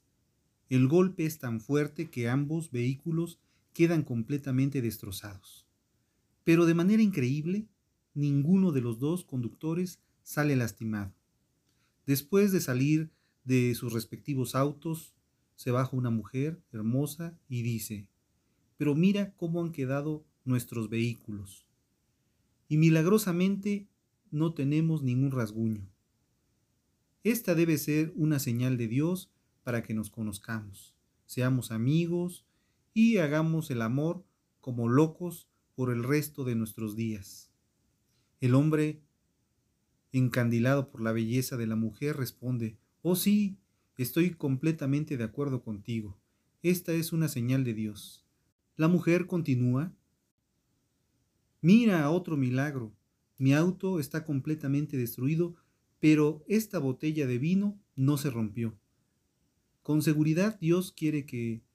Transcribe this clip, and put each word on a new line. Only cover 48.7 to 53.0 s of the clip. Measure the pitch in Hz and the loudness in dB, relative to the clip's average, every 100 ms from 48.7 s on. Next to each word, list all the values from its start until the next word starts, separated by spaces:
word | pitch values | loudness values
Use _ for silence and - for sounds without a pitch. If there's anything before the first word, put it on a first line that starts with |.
| - | 0
La | 160 | 2
mujer | 180 165 175 180 | 4 4 0 0
continúa: | 175 151 123 123 127 180 - _ _ _ _ _ _ _ _ _ _ _ _ _ _ _ _ | -2 0 2 2 0 -2 -8 _ _ _ _ _ _ _ _ _ _ _ _ _ _ _ _
"Mira | 160 226 226 175 147 | 6 6 6 2 2
otro | 175 180 151 | 0 -2 -2
milagro. | 127 127 147 135 110 - | 0 0 -2 -6 -10 -14